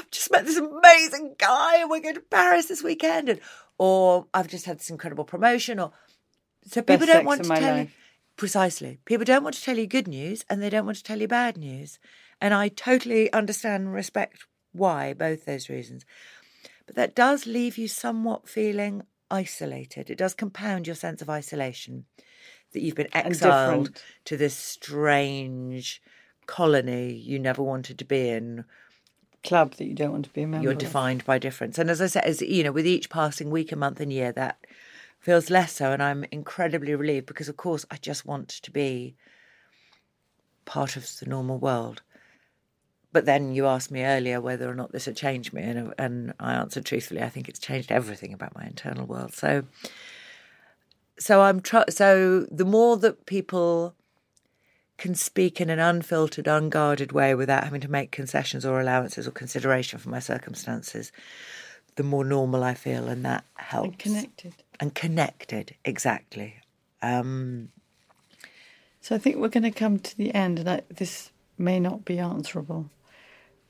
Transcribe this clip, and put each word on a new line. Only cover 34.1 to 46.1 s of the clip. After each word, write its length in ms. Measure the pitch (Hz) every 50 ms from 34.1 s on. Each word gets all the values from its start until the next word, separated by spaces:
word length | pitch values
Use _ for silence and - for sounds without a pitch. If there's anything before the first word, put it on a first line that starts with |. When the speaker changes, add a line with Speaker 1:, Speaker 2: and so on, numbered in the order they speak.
| 135
Speaker 1:
year, 180 | 131 127 123
that 340 | 120 131 131 - - - - _ - - - - - - - - _ _
feels 300 | _ - 175 170 165 -
less 240 | 185 185 180 160 -
so. 180 | - 147 135
And 100 | 135 139
I'm 240 | 143 143 139 143 139 -
incredibly 640 | - 151 143 - - - 180 165 151 165 143 143 151
relieved 300 | 139 147 151 147 135 131
because, 240 | - 143 - 156 143
of 80 | 147
course, 280 | - - 180 165 151 - _
I 60 | 151
just 280 | 147 - 147 147 - -
want 240 | - 143 139 - -
to 220 | - - - -
be 440 | - 147 143 135 131 123 123 127 131 _ _ _ _ _ _ _ _ _ _ _ _ _ _ _ _ _ _ _ _ _ _ _ _ _ _ _ _ _ _
part 300 | - - 147 139 135 -
of 100 | 135 127 - - -
the 60 | -
normal 320 | 131 135 135 131 127 131
world. 440 | 127 127 139 127 120 113 117 117 - _ _ _ _ _ _ _ _ _ _ _ _ _ _ _ _ _ _ _ _ _ _
But 140 | - 160 -
then 280 | 143 135 143 143 135 131
you 100 | 135 135
asked 240 | 135 131 127 131 -
me 140 | 139 127 127
earlier 340 | 135 139 131 123 127 123 123
whether 300 | 120 127 127 120 123 123
or 60 | 123
not 160 | 127 120 -
this 140 | - 131 -
had 100 | 131 110
changed 360 | - 147 139 135 127 117 -
me. 120 | - - 87
And, 300 | 113 117 120 117 113 -
and 360 | - 135 127